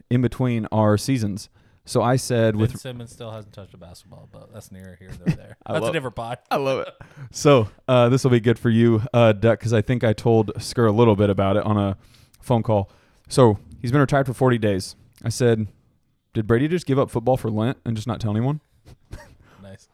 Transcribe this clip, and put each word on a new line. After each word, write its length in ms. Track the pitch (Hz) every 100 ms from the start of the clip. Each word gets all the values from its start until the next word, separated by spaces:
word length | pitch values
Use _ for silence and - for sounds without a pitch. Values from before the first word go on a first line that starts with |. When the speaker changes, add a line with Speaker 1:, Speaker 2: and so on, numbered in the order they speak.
| -
Speaker 1:
In 120 | 123
between 440 | 120 - 127 117 107
our 240 | 107 107 104
seasons. 500 | - 131 104 92 - _ _ _ -
So 180 | 120
I 140 | 113 131
said 380 | - 120 113 107
Speaker 2:
Ben 60 |
Speaker 1:
with 160 | 110 -
Speaker 2:
Simmons 340 | 131 123 117
still 180 | - 117
hasn't 220 | 110 101
touched 200 | 104 92
a 40 | 90
basketball, 500 | 85 90 92 92 -
but 240 | 104 101
that's 200 | 107 -
neither 240 | 92 92 87
here 120 | 92 - 175
nor 80 |
there. 220 | - 98 -
Speaker 1:
<laughs> 40 | -
I 60 |
Speaker 2:
That's 120 | 107
Speaker 1:
love 60 | 113
Speaker 2:
a 20 |
different 240 | 160 127 113
pod. 220 | 117 123 -
Speaker 1:
I 60 | -
love 220 | 135 123
it. 120 | - - - - 131
So, 380 | - 151 135 104 - -
uh, 220 | 123 120
this 160 | 131 127
will 60 |
be 100 | 120
good 180 | 117 117
for 100 | 123
you, 340 | 113 117 110 107
uh, 180 | 120 113
Duck, 300 | 101 113 104
'cause 100 | 110
I 100 | 113
think 220 | - 120
I 80 | 117
told 420 | 107 120 113 104 -
Skur 300 | - - 113
a 40 |
little 240 | 104 120 101
bit 140 | 104
about 260 | 98 98 104
it 80 |
on 140 | 107 104
a 200 | 98 95 _ _ _ _
phone 200 | - 117
call. 300 | 110 107 95 _ _ _ -
So 280 | - 120 104 - -
he's 100 | 123
been 80 | 147
retired 240 | 131 143 135
for 60 |
forty 240 | 113 127 117
days. 400 | 107 95 - - _ _
I 60 | 117
said, 380 | - 120 110 104 _ _ _ _ _ _
"Did 120 | 110 104
Brady 220 | 117 151
just 180 | 175 -
give 140 | 135
up 100 | 127
football 280 | 123 117 131
for 120 | 113
Lent 280 | 107 117 - 117
and 100 | 110
just 120 | 113
not 120 | 104
tell 120 | 110
anyone?" 280 | 107 127 151 _ _ - - -
<laughs> 60 | - - _ _ _
Speaker 2:
Nice. 240 | 98 98 _